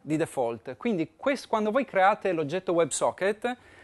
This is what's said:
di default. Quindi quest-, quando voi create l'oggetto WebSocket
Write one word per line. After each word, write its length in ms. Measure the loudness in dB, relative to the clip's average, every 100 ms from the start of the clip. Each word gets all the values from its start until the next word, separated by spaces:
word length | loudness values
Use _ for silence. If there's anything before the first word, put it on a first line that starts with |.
di 160 | -4 -2
default. 600 | -2 -2 -4 -4 -10 -6
Quindi 380 | -2 -2 -4 _
quest-, 320 | -2 -2 -2
quando 220 | -2 0
voi 160 | 0 0
create 460 | 4 4 4 0
l'oggetto 420 | -2 -2 -4 0
WebSocket 840 | 2 2 0 -2 0 -2 -2 -6 -6 -14 -20